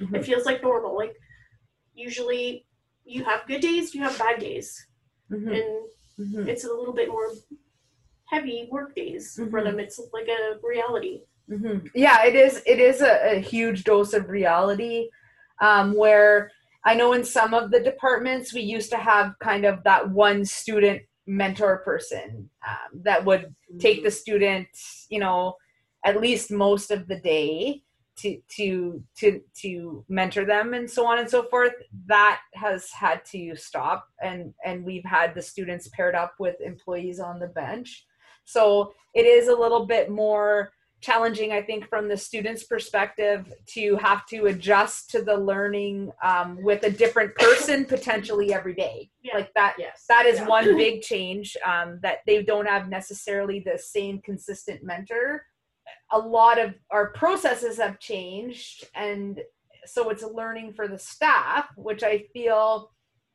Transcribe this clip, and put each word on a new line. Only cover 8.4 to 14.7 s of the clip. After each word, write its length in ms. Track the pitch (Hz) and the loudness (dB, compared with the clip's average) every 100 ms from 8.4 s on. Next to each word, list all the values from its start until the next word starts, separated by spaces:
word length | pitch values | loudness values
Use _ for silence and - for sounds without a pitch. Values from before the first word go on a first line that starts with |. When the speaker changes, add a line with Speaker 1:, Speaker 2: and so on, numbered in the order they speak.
| 269 233 240 | -6 -8 -8
Speaker 2:
work 240 | 277 285 - | -10 -8 -10
days 400 | - - - - | -10 -12 -14 -12
for 80 | 220 | -6
Speaker 1:
Mm-hmm. 180 | 220 | -4
Speaker 2:
them. 160 | 208 208 | -2 -4
It's 200 | 202 - 233 | -8 -14 -14
like 140 | 226 226 | -10 -6
a 300 | 226 220 214 | -4 -4 -6
reality. 600 | 233 240 233 226 185 - _ _ - | -6 -4 -4 -4 -6 -12 _ _ -12
Speaker 1:
Mm-hmm. 380 | 208 226 202 - 247 | -8 -6 -6 -6 4
Yeah, 300 | 277 233 240 | 6 8 8
it 100 | 262 | 8
is. 260 | 269 262 - | 6 6 2
It 140 | 247 | 6
is 220 | 247 262 | 6 6
a, 360 | 269 196 214 196 | 6 6 4 0
a 20 | |
huge 440 | 190 226 226 190 214 | -2 -2 -2 0 4
dose 280 | 208 202 | 4 4
of 160 | 214 180 | 0 -2
reality, 800 | 202 180 170 202 | 0 2 4 2